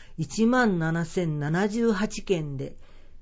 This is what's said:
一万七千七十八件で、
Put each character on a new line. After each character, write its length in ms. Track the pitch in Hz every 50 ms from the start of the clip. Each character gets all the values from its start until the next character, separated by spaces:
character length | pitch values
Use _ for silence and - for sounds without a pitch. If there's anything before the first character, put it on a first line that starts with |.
| - - -
一 300 | - 156 - - 208 226
万 320 | 226 254 254 247 214 185 165
七 260 | 160 160 165 165 165
千 340 | 160 - 190 175 160 151 147
七 300 | 143 151 160 180 208 208
十 240 | 208 233 233 233
八 320 | 208 190 214 214 - 202 -
件 320 | - 190 165 151 147 139
で、 220 | 131 139 143 - - - - - - - - - -